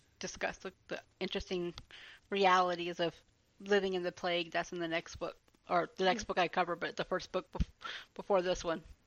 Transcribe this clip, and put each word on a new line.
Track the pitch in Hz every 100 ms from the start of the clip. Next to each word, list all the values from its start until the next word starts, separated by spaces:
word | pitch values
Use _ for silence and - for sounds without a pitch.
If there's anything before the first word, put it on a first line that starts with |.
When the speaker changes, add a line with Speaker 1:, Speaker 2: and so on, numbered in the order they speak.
| _ -
Speaker 1:
discuss | 180 - - -
the, | 190 - -
the | - - -
interesting | 190 196 - 185 175 - - - - - -
realities | 196 190 185 180 175 175 175
of | 170 - _ _ _ - 196
living | 202 190
in | 185
the | 175
plague. | - 185 175 165
That's | 170 165
in | 180
the | 165
next | 165 - -
book, | - - _ _ -
or | 175 165 -
the |
next | 185 196 -
Speaker 2:
Mm. |
Speaker 1:
book | 190
I | 170
cover, | - 175 170
but | 156 -
the | 165
first | 185 -
book | 185 -
bef-, | - - - - - - -
before | - 196
this | 180 175 175
one. | 160 - -